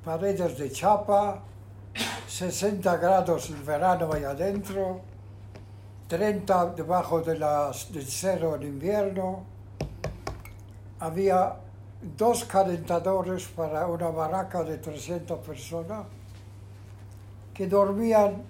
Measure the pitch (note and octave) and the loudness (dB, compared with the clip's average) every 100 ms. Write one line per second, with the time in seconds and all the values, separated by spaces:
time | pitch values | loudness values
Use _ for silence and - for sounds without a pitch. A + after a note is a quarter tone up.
0 | E3 E3 G3 F3+ F3 C3 C#3 - F#3 G#3 | -4 -2 0 2 0 -2 -6 2 4 4
1 | G#3 G3+ G#3 F#3 - - - - - - | 6 4 4 -2 -12 -16 -18 -18 -12 -4
2 | - - - - F3+ - G3+ G3+ F3+ E3 | -4 -4 -8 -4 -4 0 0 2 2 4
3 | F3 F#3+ F3+ D#3 - D3 C#3+ D3 F#3 F3+ | 6 6 6 0 0 -8 -2 2 4 4
4 | D#3+ D3+ C#3 C#3 F#3+ G3+ G3 F#3+ F#3+ F#3 | 2 0 -2 -2 -2 -2 -4 -2 -2 -4
5 | - - - - - - - - - - | -10 -16 -16 -16 -16 -16 -16 -18 -18 -18
6 | - E3 G#3 F#3+ - F#3 F3 E3 D#3 F3+ | -4 0 2 0 4 4 4 0 2 2
7 | E3+ E3 D#3+ D#3 D3+ D3 C#3+ C3+ - D#3 | 4 2 2 0 2 2 2 -2 -8 -8
8 | C3 - F#3+ F3 D#3+ D3 C#3+ C#3 E3 G#3 | -6 -2 0 2 0 0 -4 -4 0 2
9 | G3 F#3 F#3 F#3+ F#3 - - - - - | 2 0 -2 -4 -10 -16 -16 -8 -8 -6
10 | - - - - - - - - - - | -8 -6 -8 -8 -12 -16 -18 -18 -16 -8
11 | D#3+ E3 G3 F#3 F#3+ - - - - - | -4 2 6 6 4 0 -14 -16 -16 -14
12 | E3+ - A3+ A#3 - F#3+ F#3+ E3+ E3 E3+ | -12 2 4 4 2 4 4 2 0 0
13 | F3 F#3+ F3+ F#3 - - D#3+ D#3 F3 E3+ | 2 2 0 -4 -6 -4 -2 0 0 0
14 | E3+ D#3+ D#3 F#3+ F#3 F3+ D#3+ D3+ D#3 D3 | -2 0 0 0 -2 -2 -2 -4 -8 -10
15 | D#3 F3 E3 D#3+ - C#3+ - E3 E3 G#3+ | -6 -6 -4 -6 -6 -12 -8 -6 -6 -8
16 | F#3+ - - - - - - - - - | -10 -14 -16 -16 -16 -18 -16 -16 -16 -16
17 | - - - - - - F#3 G3+ G3 G3+ | -16 -16 -16 -16 -16 -6 4 6 6 4
18 | A3+ G#3+ G#3 F#3+ | 6 8 6 2